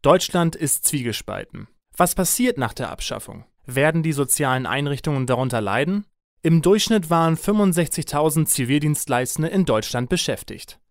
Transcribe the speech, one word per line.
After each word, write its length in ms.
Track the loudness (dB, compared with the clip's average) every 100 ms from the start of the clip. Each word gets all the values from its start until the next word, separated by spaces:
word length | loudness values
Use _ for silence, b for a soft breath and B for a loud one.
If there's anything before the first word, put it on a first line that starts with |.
Deutschland 560 | 6 4 4 0 0 -2
ist 260 | -4 -2
zwiegespalten. 840 | -2 -2 -4 -6 -8 -10 -10 -16 -18 _ _ 0
Was 200 | 0 2
passiert 420 | -2 0 0 0
nach 160 | -4
der 160 | -4 -10
Abschaffung? 560 | -8 -8 -10 -12 -18 -20 _ -6
Werden 380 | 0 2 2
die 80 | 0
sozialen 540 | -2 -2 0 0 0 -2
Einrichtungen 600 | -2 -2 -2 -2 -2 0
darunter 360 | 0 0 -2
leiden? 440 | 0 0 0 -2 -6 _ _ _
Im 200 | 4 4
Durchschnitt 480 | 6 4 4 0 2
waren 280 | 2 2 2
fünfundsechzigtausend 1120 | 0 2 4 2 0 -2 -4 0 2 2 0
Zivildienstleistende 1000 | 0 2 2 2 -2 -2 -2 -2 -2 -2
in 160 | 0
Deutschland 460 | 2 0 0 -4 -2
beschäftigt. 720 | -2 -2 -6 -8 -16 -18 -20 _